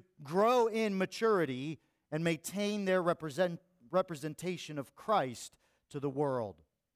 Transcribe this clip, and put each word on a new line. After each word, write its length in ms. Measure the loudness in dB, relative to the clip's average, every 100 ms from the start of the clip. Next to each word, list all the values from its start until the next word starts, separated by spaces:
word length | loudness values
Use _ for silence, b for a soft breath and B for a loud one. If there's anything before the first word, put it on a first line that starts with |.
| -6 -18
grow 440 | -4 2 4 6 4
in 300 | 2 0 0
maturity 840 | -2 0 2 4 2 -2 -6 -8 _ _ _
and 120 | -2
maintain 600 | 0 0 -2 -4 -2 0 2
their 160 | 2
represent-, 580 | 2 0 -2 -2 -2 -2 -12 _ -2
representation 840 | 0 0 -4 -8 -6 -6 -6 -8 -8
of 160 | -10 -8
Christ 600 | 0 2 2 -4 -14 -18 _ _ _
to 100 | -6
the 100 | -4
world. 520 | 0 0 0 -2 -8 _ _ _